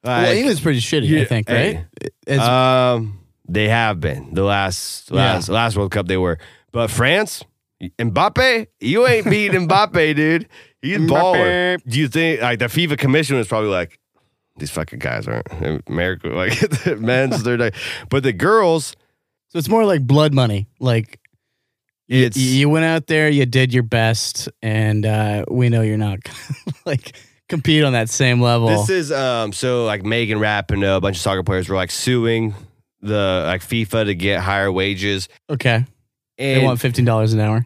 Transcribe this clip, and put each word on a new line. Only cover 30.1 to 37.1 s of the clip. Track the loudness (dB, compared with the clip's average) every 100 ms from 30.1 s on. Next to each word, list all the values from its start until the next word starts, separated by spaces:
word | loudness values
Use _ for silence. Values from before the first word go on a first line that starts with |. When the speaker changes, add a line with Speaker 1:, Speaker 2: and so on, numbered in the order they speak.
| -2 0 0
Speaker 2:
Rapinoe, | 0 0 -2 -2 2 2
a |
bunch | 0 -2
of |
soccer | -2 -2
players | 0 -2 -2
were, | -2
like, | -2
suing | -4 0 2 2 0 -2 -6 -16 _ _ _
the, | -4 -2 0 0 -2
like, | -4
fifa | -4 -4 -2 -2 0
to | -2
get | -2 -2
higher | -2 0 0
wages. | 0 -2 -2 -4 -4 -8 _ _
Speaker 1:
Okay. | -2 0 0 -2 _ _ _ _ -8
Speaker 2:
And | 0 2
Speaker 1:
They | 2
want | 0
fifteen | -2 0
dollars | 2